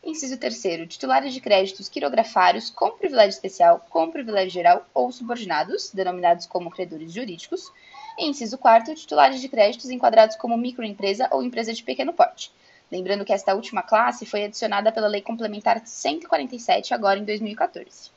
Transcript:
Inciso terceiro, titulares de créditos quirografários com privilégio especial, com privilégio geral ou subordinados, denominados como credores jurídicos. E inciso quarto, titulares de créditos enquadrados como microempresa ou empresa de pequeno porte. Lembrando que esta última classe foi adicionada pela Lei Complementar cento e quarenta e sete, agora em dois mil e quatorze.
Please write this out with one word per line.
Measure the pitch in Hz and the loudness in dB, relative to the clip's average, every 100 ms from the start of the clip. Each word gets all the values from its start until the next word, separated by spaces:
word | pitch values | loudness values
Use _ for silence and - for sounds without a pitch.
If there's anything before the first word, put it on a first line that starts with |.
Inciso | - 320 269 254 | -10 -10 -8 -6
terceiro, | - 226 - 165 165 | -6 -4 -6 -6 -8
titulares | - 262 262 277 | -10 0 0 0
de | 254 | -8
créditos | - 196 190 - 196 | 2 2 2 -6 -12
quirografários | - 277 247 226 - 180 196 - | -6 2 4 4 4 4 2 -4
com | - - | -4 -4
privilégio | 466 370 262 202 | -2 -2 4 4
especial, | 196 196 - 170 170 - | 4 -10 4 6 6 2
com | 165 165 | -2 0
privilégio | 330 233 208 190 | -4 -4 -2 -2
geral | 180 170 180 - | 2 4 4 2
ou | - - | -2 -2
subordinados, | - 226 240 202 156 156 392 - | -4 -8 -8 -2 -2 -2 -4 -8
denominados | 196 185 180 175 170 - | -4 -4 2 2 2 0
como | - 170 | -8 -8
credores | - 175 160 165 | -8 -10 -10 -12
jurídicos. | 175 247 170 - 349 - _ _ - - - | -10 -10 -12 -10 -10 -10 _ _ -18 -16 -6
E | |
inciso | 320 277 226 254 | -6 -4 -8 0
quarto, | 247 226 233 | 6 6 4
titulares | 311 - 302 269 262 | -12 -2 4 4 4
de | 262 | -6
créditos | 226 208 247 254 | 2 2 2 -10
enquadrados | 254 247 220 220 - | 0 4 8 6 4
como | 233 233 | -4 -2
microempresa | 247 247 220 202 196 208 254 | -4 -6 -10 -6 -4 -2 -2
ou | - | -2
empresa | 247 233 226 | -2 -6 -6
de | 226 | -8
pequeno | - 262 269 | -8 -6 -6
porte. | 339 - - - _ _ _ _ | 0 0 0 -18 _ _ _ _
Lembrando | 180 185 202 | -10 -6 -6
que | 196 | -2
esta | 202 202 196 | -4 -2 -4
última | 208 202 | -4 -8
classe | - 214 240 240 | 0 2 2 -2
foi | 214 208 | -8 -6
adicionada | 208 - 220 202 214 | -6 -6 -4 0 0
pela | 220 214 | 0 -2
Lei | 208 | -2
Complementar | 202 226 220 208 214 220 | -6 -8 -8 -4 -2 -2
cento | - - - 311 | -4 -6 -4 -4
e | - | -2
quarenta | 320 262 | -4 -4
e | 247 | -8
sete, | - 185 - | 0 0 0
agora | 240 202 196 | -2 0 0
em | |
dois | 208 214 | -2 -6
mil | 208 | -6
e | 220 | -4
quatorze. | - - - - - | -4 -6 -20 -20 -20